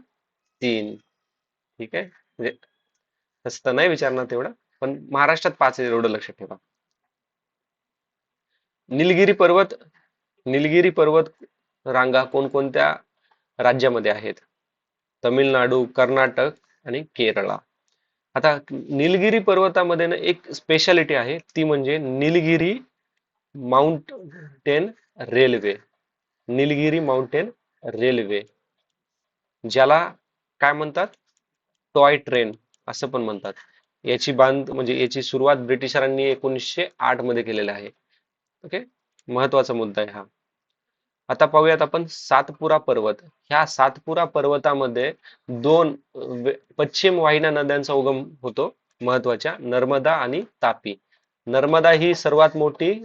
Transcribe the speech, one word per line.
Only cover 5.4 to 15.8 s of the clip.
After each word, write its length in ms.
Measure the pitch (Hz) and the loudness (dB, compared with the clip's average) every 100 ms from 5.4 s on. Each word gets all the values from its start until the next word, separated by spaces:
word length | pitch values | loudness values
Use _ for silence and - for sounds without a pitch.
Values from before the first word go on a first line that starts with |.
| 180 | -2
पाच 260 | - 131 127 | 0 0 0
आहे, 100 | 123 | -2
एवढं 200 | 117 113 | 0 0
लक्षात 300 | 104 - - | -2 -10 -18
ठेवा. 160 | 98 - _ _ _ _ _ _ _ _ _ _ _ _ _ _ _ _ _ _ _ _ _ _ - | -18 -18 _ _ _ _ _ _ _ _ _ _ _ _ _ _ _ _ _ _ _ _ _ _ -8
निलगिरी 420 | 131 175 185 196 | 0 2 4 4
पर्वत, 340 | 202 175 180 190 - _ _ _ _ _ _ 127 | 4 4 4 2 -4 _ _ _ _ _ _ -4
निलगिरी 440 | 135 151 170 175 | -2 2 4 2
पर्वत 340 | 165 151 160 156 _ - _ _ _ 135 | 4 4 2 0 _ -20 _ _ _ -4
रांगा 380 | 127 127 127 | 0 2 2
कोणकोणत्या 720 | 131 135 135 139 139 143 143 - _ _ _ _ _ - | 0 -2 -2 -2 -2 0 0 -2 _ _ _ _ _ -2
राज्यामध्ये 520 | 120 127 127 120 104 | 0 2 2 0 -2
आहेत? 220 | 104 107 - _ _ _ _ _ _ _ _ | -4 -6 -12 _ _ _ _ _ _ _ _
तमिळनाडू, 640 | 120 131 139 131 123 127 | -2 2 2 2 2 0